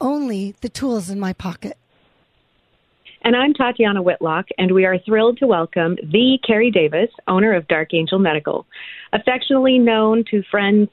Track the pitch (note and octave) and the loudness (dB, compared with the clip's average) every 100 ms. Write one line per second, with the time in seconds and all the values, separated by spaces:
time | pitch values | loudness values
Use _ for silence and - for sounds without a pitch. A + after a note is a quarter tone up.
0 | C4 D4 C#4 G3+ G3 - A#3+ - C4+ A3+ | -4 -4 -4 -6 -8 -10 -12 -8 -6 -4
1 | F3+ G3 G3 F#3 F#3+ E3+ G3+ - _ _ | -6 -8 -8 -8 -10 -10 -14 -16 _ _
2 | _ _ _ _ _ _ _ _ _ _ | _ _ _ _ _ _ _ _ _ _
3 | - - A#3 B3 C#4 D4+ B3 A#3+ A3 G3+ | -20 -6 0 2 2 2 0 0 0 0
4 | F3+ E3 E3 D#3+ G3 - F#3 F#3 F#3+ F#3 | 0 0 -2 -4 -6 -2 0 2 2 0
5 | G3 G#3+ A3+ A#3+ C4+ F3+ E3 - E3 F3+ | 0 2 2 2 0 0 -2 -2 -2 -4
6 | D3+ F#3 B3 C4 - G#3+ A#3+ F#3+ D3+ D3+ | -2 2 2 2 0 2 2 2 0 0
7 | A#3 - - F#3 G#3+ F#3+ D#3 D#3+ D#3 E3+ | -4 -4 -2 2 2 2 0 -4 -2 -2
8 | D#3+ F#3+ F#3+ D3+ D3 - - - - - | -2 0 0 0 -4 -6 -8 -20 -20 -20
9 | - - A#3+ B3+ - C4+ C4 B3+ A#3 A3 | -6 -4 -2 -4 0 2 4 4 4 4
10 | A3 A3+ A3+ G#3 F#3+ G#3 G3+ G#3 G#3 | 2 2 0 -2 -2 -2 2 2 2